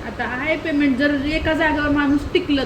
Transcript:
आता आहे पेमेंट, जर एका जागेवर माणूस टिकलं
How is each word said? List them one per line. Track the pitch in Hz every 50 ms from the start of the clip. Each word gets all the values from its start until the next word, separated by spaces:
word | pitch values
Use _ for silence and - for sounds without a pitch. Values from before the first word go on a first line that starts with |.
| -
आता | 226 214 - 240
आहे | 220 247 254 285 311 330
पेमेंट, | 302 - 320 294 285 294 277 254
जर | 233 294 294 294 277 269
एका | 294 311 320 311 320
जागेवर | 311 302 320 302 294 302 294 294
माणूस | 285 294 285 269 294 285 - -
टिकलं | - 349 - 294 285 269 247